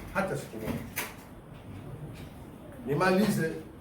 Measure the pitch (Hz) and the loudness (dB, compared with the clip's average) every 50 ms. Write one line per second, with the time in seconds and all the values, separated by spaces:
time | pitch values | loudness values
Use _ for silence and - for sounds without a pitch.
0 | - - - 190 190 - - - - - 113 110 - 226 233 - - - - - | -8 -4 0 0 0 2 0 -2 -4 -6 -6 -4 -2 -2 -2 -2 -4 -4 -4 -4
1 | - - - - - - - - - - - - - - - - - - - - | -4 -4 -6 -12 -14 -14 -16 -16 -14 -14 -14 -14 -12 -12 -12 -10 -10 -10 -10 -10
2 | - - - - - - - - - - - - - - - - - 127 147 170 | -10 -10 -10 -10 -12 -12 -12 -12 -14 -14 -14 -14 -14 -14 -12 -6 0 2 4 6
3 | 185 185 190 190 214 202 - - 160 160 160 160 156 - - - | 8 8 8 8 8 8 6 4 2 2 0 -4 -8 -10 -12 -14